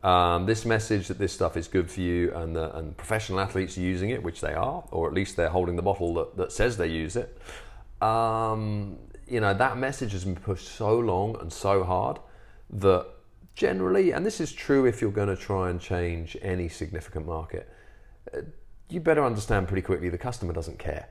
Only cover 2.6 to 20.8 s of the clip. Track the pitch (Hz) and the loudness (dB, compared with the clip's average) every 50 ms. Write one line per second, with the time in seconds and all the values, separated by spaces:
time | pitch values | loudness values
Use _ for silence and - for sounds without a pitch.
2.6 | 80 78 - 78 80 76 - - - - 110 110 107 - 92 95 98 95 - 95 | -4 -4 -6 -8 -8 -10 -10 -12 -4 -2 -2 -2 -2 -2 -2 0 0 0 0 0
3.6 | 95 90 - 92 90 90 92 90 95 104 123 - - 85 82 - - 76 76 78 | -2 0 -2 -2 0 0 0 0 0 -2 -2 -2 -4 -6 -6 -4 -4 -4 0 0
4.6 | - 131 151 180 - - - 85 82 78 76 92 98 - - - 85 80 80 92 | -2 -2 -2 -6 -8 -6 -4 -2 -2 0 0 -2 -2 -2 0 0 0 2 2 2
5.6 | 90 87 87 87 87 98 95 85 90 85 85 82 80 - - - 92 - - - | 2 2 0 0 0 0 0 0 0 -2 0 -2 -2 -4 -2 -4 -4 -4 0 2
6.6 | 101 123 120 104 87 82 80 80 80 78 90 120 123 - - - - - - - | 2 2 2 0 -2 -2 0 -2 -4 -2 -4 -4 -6 -6 -12 -16 -16 -16 -16 -14
7.6 | - - - - - - - - 101 110 110 113 113 113 113 113 113 110 110 110 | -16 -16 -18 -18 -18 -18 -6 0 2 2 4 4 2 2 2 2 2 0 0 0
8.6 | 107 107 104 104 101 101 90 60 55 - - - - - 123 113 110 101 98 95 | -2 -2 -2 -2 -4 -6 -8 -12 -16 -18 -18 -18 -10 -4 0 2 4 4 4 4
9.6 | 123 131 117 123 131 131 139 - 131 110 98 92 92 98 92 85 - - 98 87 | 4 2 2 0 -2 -2 -2 -4 -4 -4 -4 -4 -2 -4 -4 -4 -2 -4 -4 -4
10.6 | - - - - 113 104 110 120 120 110 92 90 101 110 113 - - 82 85 - | -4 -14 -8 -2 2 4 4 4 4 2 2 2 0 0 -2 -6 -8 -10 -10 -2
11.6 | - 98 101 98 92 90 90 92 104 127 143 - - - - - - - - - | 2 4 4 4 4 2 2 2 2 0 -2 -6 -10 -18 -20 -20 -20 -20 -20 -20
12.6 | - - - 104 95 98 95 90 - - - - - - - - - - - - | -16 -10 -6 4 6 8 8 6 4 -2 -14 -18 -20 -20 -20 -20 -20 -20 -4 0
13.6 | - - 190 190 190 185 185 202 190 175 - - 175 220 220 - 165 - - - | 2 2 2 2 2 4 4 6 6 4 4 2 0 -2 -2 -2 -4 -4 -4 -10
14.6 | - - 139 135 131 127 110 - - 107 98 104 101 101 95 92 - - 101 95 | 0 4 4 6 6 6 4 4 0 0 2 2 2 2 0 -2 -2 -2 0 0
15.6 | 92 90 90 90 90 - 95 87 87 87 85 85 82 82 - - - 98 92 90 | 2 0 -2 -4 -4 -2 -2 0 0 -2 -2 -4 -6 -8 -10 -8 -4 -2 -2 -2
16.6 | 90 85 - - 82 80 82 78 80 - - 80 78 80 82 80 80 - - - | -2 -4 -6 -8 -8 -6 -6 -8 -10 -8 -8 -8 -6 -4 -6 -6 -6 -6 -8 -10
17.6 | - - - - - - - - - - - - - - - - - 160 - - | -10 -12 -20 -20 -20 -20 -20 -20 -20 -20 -20 -20 -18 -12 -10 -10 -10 -10 -14 -16
18.6 | - - - - - - 165 180 156 160 160 151 143 123 117 104 104 - 107 101 | -16 -18 -20 -20 -16 -8 -8 -2 2 4 4 4 4 2 2 0 0 2 2 2
19.6 | 95 87 95 95 92 - 95 78 87 90 85 87 - 123 113 - - 85 82 85 | 2 2 0 -2 0 0 0 0 0 -2 -4 -2 -4 -6 -6 -4 -4 -4 -4 -4
20.6 | 80 80 76 - | -4 -6 -8 -8